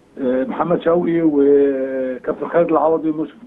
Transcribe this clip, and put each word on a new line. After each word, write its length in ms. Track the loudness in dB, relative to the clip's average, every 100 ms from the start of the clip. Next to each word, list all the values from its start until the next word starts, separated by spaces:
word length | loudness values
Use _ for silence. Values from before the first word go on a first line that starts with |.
| _ -6
آه، 220 | -2 -2
محمد 380 | -2 -4 -2 -2
شوقي 400 | 0 0 0 0
وكابتن 1200 | 2 4 4 4 4 0 -4 -4 -6 -6 -8 -8 -2
خالد 220 | 0 2
العوضي، 400 | 2 2 0 -2
مشرف 240 | -4 -6 -10